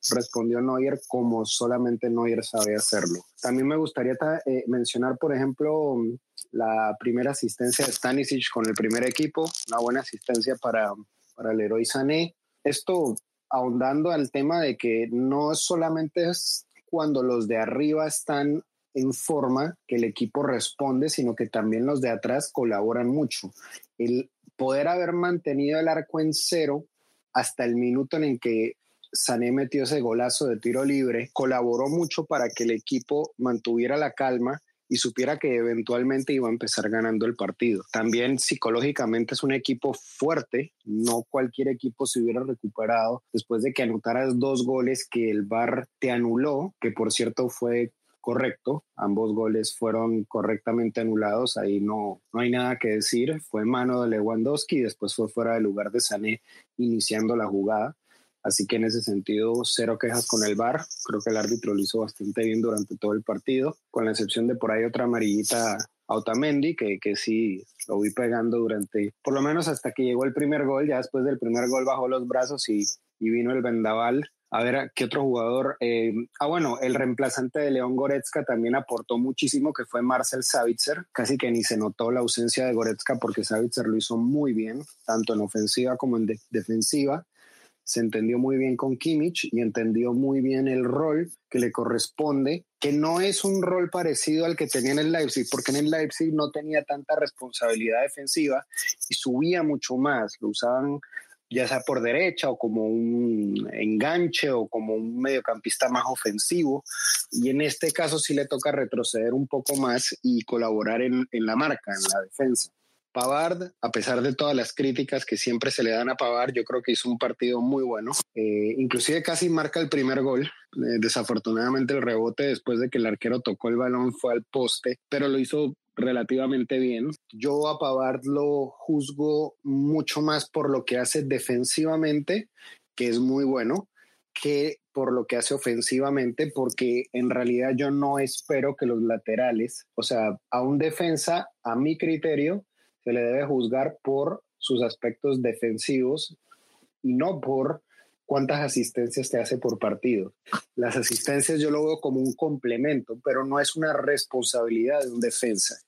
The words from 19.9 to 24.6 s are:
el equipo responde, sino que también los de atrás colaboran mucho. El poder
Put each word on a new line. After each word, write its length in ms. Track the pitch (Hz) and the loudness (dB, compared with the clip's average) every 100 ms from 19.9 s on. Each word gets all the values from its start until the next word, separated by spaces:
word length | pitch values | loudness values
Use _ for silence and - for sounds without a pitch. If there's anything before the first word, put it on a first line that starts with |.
| 120 | 0
el 80 | |
equipo 400 | 117 - 113 143 | 0 -2 -4 0
responde, 640 | 139 120 - - 139 131 151 | 0 0 -2 -4 0 2 0
sino 280 | - 123 113 | 0 0 0
que 120 | 113 | -2
también 380 | 113 110 110 131 | 0 0 2 2
los 160 | 143 | 0
de 80 | 127 | 0
atrás 400 | 113 117 135 - | 0 0 -2 -2
colaboran 560 | - 117 101 110 117 120 | -2 0 2 0 0 2
mucho. 460 | 143 139 - 95 - - - - - | 0 0 -4 -10 -16 -20 -20 -14 -4
El 320 | 120 123 - _ _ | 0 0 -2 _ _
poder 300 | - | -4